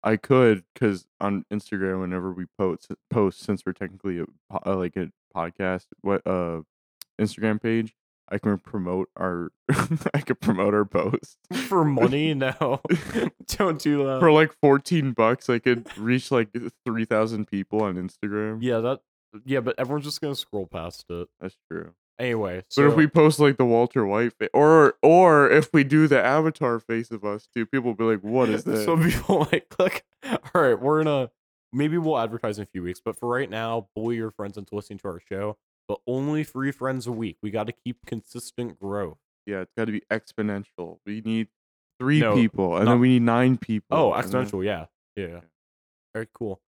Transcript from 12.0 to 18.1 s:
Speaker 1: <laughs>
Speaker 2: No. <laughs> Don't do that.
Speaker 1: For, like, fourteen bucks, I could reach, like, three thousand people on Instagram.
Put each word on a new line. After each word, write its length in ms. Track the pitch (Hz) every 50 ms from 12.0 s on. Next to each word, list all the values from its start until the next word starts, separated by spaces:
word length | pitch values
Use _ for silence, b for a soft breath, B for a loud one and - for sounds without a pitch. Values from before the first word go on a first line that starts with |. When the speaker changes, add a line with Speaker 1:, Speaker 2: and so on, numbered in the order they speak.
| 117 123 131 147 151 160 151
Speaker 1:
<laughs> 0 |
Speaker 2:
No. 460 | 135 135 131 131 - 160 127 131 139 _
<laughs> 600 | - 175 156 - - - 226 - - _ _ -
Don't 340 | - - - 208 185 156 147
do 240 | - 151 147 143 139
that. 160 | 135 135 131
Speaker 1:
For, 100 | 175 165
like, 220 | 151 151 156 151 - _
fourteen 500 | - 143 139 139 - - 180 165 143 135
bucks, 380 | 120 - 113 113 123 123 - -
I 80 | 120 117
could 300 | _ 127 123 120 117 - - -
reach, 320 | 107 113 123 131 123 -
like, 200 | 139 123 113 104 _ 120 120 123 _ _ _
three 180 | 123 113 113 113
thousand 420 | - 117 107 110 113 117 107 107
people 360 | _ - 98 95 _ - 107
on 140 | 107 101 90
Instagram. 640 | 90 90 92